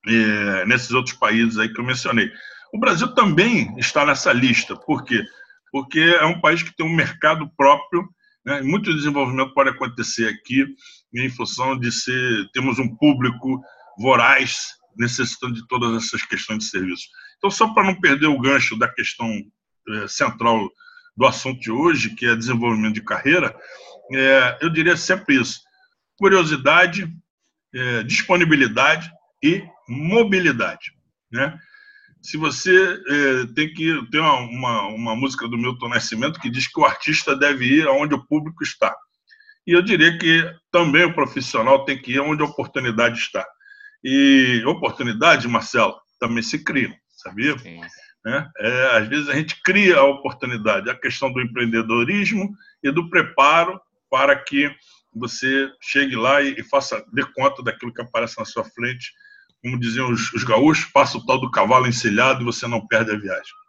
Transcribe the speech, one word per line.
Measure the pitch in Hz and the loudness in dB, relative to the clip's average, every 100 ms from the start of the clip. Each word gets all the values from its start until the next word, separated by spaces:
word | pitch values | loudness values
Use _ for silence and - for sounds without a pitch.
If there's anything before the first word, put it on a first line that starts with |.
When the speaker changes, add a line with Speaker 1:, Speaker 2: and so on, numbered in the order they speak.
| 107 | 0
Speaker 1:
é, | 113 110 104 101 95 92 | 2 2 0 -2 -2 0
nesses | 123 123 | -2 0
outros | 120 120 - | -2 -2 -4
países | 107 113 117 110 | 0 2 0 0
aí | 110 | -4
que | - | -4
eu | 123 | -6
mencionei. | 127 - 117 95 - - - _ | -4 -2 0 -2 -6 -20 -20 _
O | 214 | -2
Brasil | 247 170 240 | 0 0 0
também | - 208 151 214 220 120 - | 2 2 4 2 2 -2 -4
está | 120 151 147 | -2 0 0
nessa | 135 - | 0 2
lista. | 123 127 117 - 95 | 2 2 2 -2 -12
Por | - 135 | -4 -4
quê? | - 113 - - - _ _ | -2 -4 -4 -14 -20 _ _
Porque | 135 135 160 | -8 -4 2
é | 165 170 156 | 4 4 2
um | 170 | 2
país | 156 165 | 0 0
que | 165 _ | -4 _
tem | 160 | -2
um | |
mercado | 165 139 - 151 160 147 _ | 0 -2 0 0 0 -4 _
próprio, | 139 147 - 175 - _ _ _ - | 4 4 2 -6 -6 _ _ _ -6
né? | 143 | -4
Muito | 135 196 202 | -2 -2 0
desenvolvimento | 156 147 143 135 131 135 | 0 0 0 -2 0 -2
pode | - 135 | 2 0
acontecer | 131 127 123 113 - 113 | 0 -8 -6 -8 -2 -4
aqui | 107 - 131 139 135 - - _ | -4 -4 -2 -2 -4 -20 -20 _
em | 120 131 | -8 -8
função | 123 113 - 131 131 | -6 -10 -4 -4 -2
de | 120 | -4
ser, | 117 - 127 127 110 98 | -4 -4 -4 -2 -2 -4
termos | 131 131 120 | -4 -2 -2
um | 117 - | -4 2
público | 147 135 127 - 131 131 - _ - - | 2 4 0 -2 -6 -6 -8 _ -20 -4
voraz | 123 123 117 131 127 - - - _ - | 2 4 6 4 2 -6 -10 -16 _ -4
necessitando | 123 123 120 - 127 | -4 -2 -6 -6 -8
de | 117 - | -8 -6
todas | 127 120 113 | -4 -2 -2
essas | 113 110 | -4 -8
questões | - 98 - 110 | -6 -8 -6 -8
de | 107 | -6
serviço. | 95 92 87 - - - _ | -6 -6 -6 -12 -20 -20 _
Então, | 196 | -4
só | 196 220 | 2 2
para | 214 | 4
não | 196 185 | 0 2
perder | 151 139 151 | 2 2 2
o | 139 | 2
gancho | 123 139 - 110 | 2 2 0 -2
da | 120 | -4
questão, | - 107 - 117 104 98 _ _ _ - | -2 -8 -6 -8 -8 -12 _ _ _ -10
é, | 107 101 | -8 -8
central | - 139 120 117 113 98 _ - - _ - | -2 -2 0 0 2 0 _ -20 -20 _ 0
do | 127 | 0
assunto | - 135 127 | 2 -8 -8
de | 113 | -6
hoje, | 113 165 147 113 | 0 2 0 -2
que | 110 120 | -2 0
é | 117 | 0
desenvolvimento | 117 123 120 110 110 110 | 0 -2 0 0 0 -4
de | |
carreira, | - 107 135 175 127 - - - - - - | -4 -4 2 2 0 -8 -20 -20 -20 -20 -8
é, | 135 135 135 123 120 | 0 4 6 4 0
eu | 165 | -4
diria | 160 160 170 | 0 2 0
sempre | - 196 - 135 | 0 -2 2 2
isso. | 113 - _ _ _ _ _ _ | 2 -6 _ _ _ _ _ _
Curiosidade, | 190 190 160 151 131 165 180 170 170 - _ _ _ _ _ | 4 4 2 0 4 4 4 0 -8 -12 _ _ _ _ _
é, | 127 127 120 | -8 -4 -4
disponibilidade | 113 113 - 180 170 151 127 110 139 160 - _ _ _ | -2 -4 0 2 4 4 4 4 2 2 -4 _ _ _
e | 147 190 196 _ - | 0 0 -6 _ -12
mobilidade, | 127 156 220 220 190 170 120 92 - - _ _ _ _ | -6 0 2 4 2 2 0 -4 -6 -16 _ _ _ _
né? | 117 143 165 _ _ _ _ _ _ | -4 -4 -6 _ _ _ _ _ _
Se | - 156 | -12 -6
você, | 160 151 190 185 190 180 - | -4 -4 4 4 4 -2 -4
é, | 147 143 127 123 | 0 2 0 -2
tem | 123 156 | -4 -4
que, | 156 160 156 120 | -2 -4 -4 -4
tem | 147 | -2
uma, | 160 135 | 2 0
uma, | 120 120 127 113 101 | -2 -6 -4 -2 -4
uma | 110 117 110 | -6 -6 -2
música | 135 127 117 | -2 -4 -6
do | 117 | -4
Milton | 123 123 120 | -4 -4 -4
Nascimento | 120 - 113 135 160 | -4 -4 -4 -6 -4
que | 131 | -8
diz | 120 127 | -6 -6
que | - | 2
o | 147 | 2
artista | - - 156 - 139 | 2 -2 -2 -2 0
deve | 143 135 123 | 2 2 2
ir | 143 156 | 4 4
aonde | 135 151 139 | 0 0 -4
o | - | -2
público | 151 151 165 | -4 -4 -8
está. | - - 107 - _ _ _ _ _ _ - | -10 -2 -2 -2 _ _ _ _ _ _ 2
E | |
eu | 170 | 2
diria | 190 185 165 165 | 4 4 4 4
que | 165 165 165 - _ | 2 2 2 -8 _
também | 175 165 147 | 0 4 4
o | 175 | 2
profissional | 165 131 143 127 123 117 135 139 | 0 -2 -4 -6 -2 4 2 2
tem | 135 | -8
que | 123 | -4
ir | 127 | -4
aonde | 147 151 | -2 -2
a | 147 | -2
oportunidade | - 123 139 123 110 117 117 | -4 -6 -4 -2 0 0 0
está. | - 101 - _ _ - - _ | -6 -6 -8 _ _ -20 -20 _
E | 131 135 139 135 127 120 120 | -2 4 6 6 6 2 0
oportunidade, | 165 135 - 123 110 160 151 120 | -2 -4 -4 -6 2 4 4 2
Marcelo, | 117 - 120 107 - _ _ | -2 0 0 0 -2 _ _
também | 120 117 | -4 -4
se | 113 156 | -4 -6
cria, | - 151 107 - _ | -4 -2 -4 -8 _
sabia? | _ - 98 143 135 | _ -18 -4 -4 -4
Speaker 2:
Sim. | 85 85 85 - - _ | -12 -20 -20 -20 -20 _
Speaker 1:
Né? | 110 135 156 - | -6 -6 -6 -6
É, | 107 127 131 117 | -2 0 4 2
às | 107 | 2
vezes | 147 147 | -4 -2
a | 139 | -4
gente | 156 - | -4 -4
cria | - 196 196 165 | 0 4 6 6
a | |
oportunidade, | 139 139 - - 123 120 107 98 101 | 6 4 -6 -8 -8 -4 -2 -2 -2
a | - | -6
questão | 123 - 135 | -6 -6 -6
do | 123 | -4
empreendedorismo | 120 120 120 113 110 117 120 202 196 214 196 - - _ | -6 -4 -2 -2 -2 -2 0 -2 -2 -2 -4 -10 -20 _
e | - | -4
do | 170 170 | -2 0
preparo | 180 151 - 139 165 170 185 _ _ _ | -2 0 2 4 4 0 -4 _ _ _
para | 131 139 139 | 0 2 2
que | - 139 147 143 _ _ _ | 0 -2 -2 -4 _ _ _
você | 113 117 - 131 135 135 - | -10 -10 -6 -2 -2 -2 -8
chegue | - 139 139 120 | -4 -2 0 0
lá | 123 143 | 2 2
e, | 139 123 | 2 -4
e | |
faça, | - 139 135 110 - | -2 -2 -2 -8 -6
dê | 120 131 - | -6 -6 -2
conta | 139 139 | -2 -2
daquilo | 120 - 120 | -8 -8 -12
que | 113 | -12
aparece | 117 117 117 - | -6 -6 -6 -8
na | 110 | -10
sua | 120 | -8
frente. | 110 - 120 127 - _ - _ _ _ 120 | -10 -8 -8 -8 -14 _ -20 _ _ _ -8
Como | 127 | -6
diziam | 117 117 127 | -4 -4 -2
os, | 113 - | -2 -4
os | - | -6
gaúchos, | 117 110 147 151 - | 0 4 4 2 2
passa | 139 135 - | 2 2 -2
o | - | -2
tal | 131 | -2
do | 127 | 0
cavalo | - 104 127 127 | -2 4 4 2
encilhado | 120 117 104 127 127 | -2 0 2 2 2
e | 120 | -4
você | 117 120 | -6 -6
não | 117 110 | -6 0
perde | 110 110 | 0 0
a | 107 | -4
viagem. | 98 87 - - | -6 -10 -10 -20